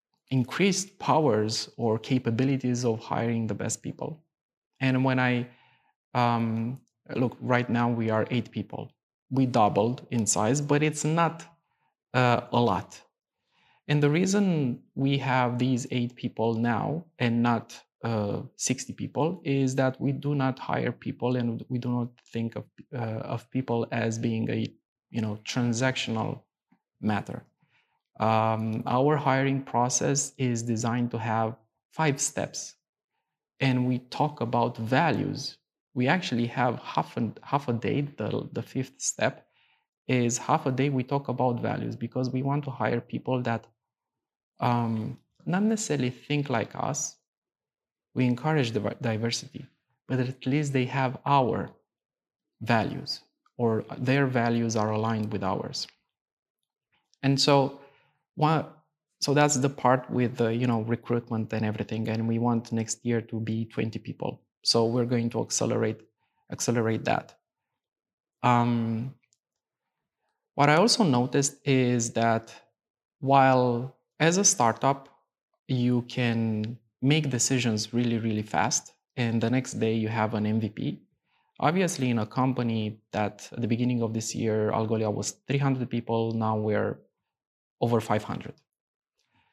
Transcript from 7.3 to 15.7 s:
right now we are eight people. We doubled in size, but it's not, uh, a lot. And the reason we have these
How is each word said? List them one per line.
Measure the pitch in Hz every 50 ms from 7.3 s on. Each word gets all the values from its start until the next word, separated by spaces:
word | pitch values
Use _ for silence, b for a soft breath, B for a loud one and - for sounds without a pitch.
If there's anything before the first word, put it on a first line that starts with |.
| - -
right | 117 120 123 123 120 -
now | 117 120 120 120
we | 120 117 110 110
are | 110 110 - -
eight | 123 120 - -
people. | - 113 98 - - - - - _ _ _ _ _ _ _ -
We | 127 135 135
doubled | 123 120 117 104 101 80 98 104 120 127 - - -
in | - 117 104
size, | - - 92 107 110 139 147
but | 143 143 147 147
it's | 156 156 147 - -
not, | 156 160 170 170 156 165 - - - _ _ _ _ _ _ _ _ _ _ _ _
uh, | - 127 123 123 120 - - -
a | 117 120
lot. | 120 110 92 87 - - - - - _ _ _ _ _ _ _ _ _ _ _ _ _ _ _ - -
And | 147 147
the | 147 143
reason | 151 170 190 190 196 208 202 185 165 151 135 120 123 - - _ -
we | 139 139 139 139 131
have | 127 135 127 127 123 120 120 120
these | 127 131